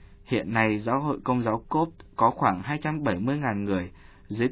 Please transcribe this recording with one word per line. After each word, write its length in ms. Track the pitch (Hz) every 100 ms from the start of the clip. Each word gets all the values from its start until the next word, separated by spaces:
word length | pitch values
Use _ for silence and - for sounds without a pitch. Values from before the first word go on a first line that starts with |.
| - -
Hiện 280 | - 117 92
nay, 260 | 113 110 107
giáo 220 | 113 131
hội 180 | 147 -
Công 180 | - 123
giáo 200 | 117 113 -
Cốp 200 | 156 165 - - -
có 140 | 117
khoảng 320 | - 123 92
hai 140 | 101 147
trăm 200 | 156 156
bảy 140 | 139 90
mươi 200 | 117 147
ngàn 260 | 135 101
người 260 | 101 95 85 - - - -
dưới 200 | 107 123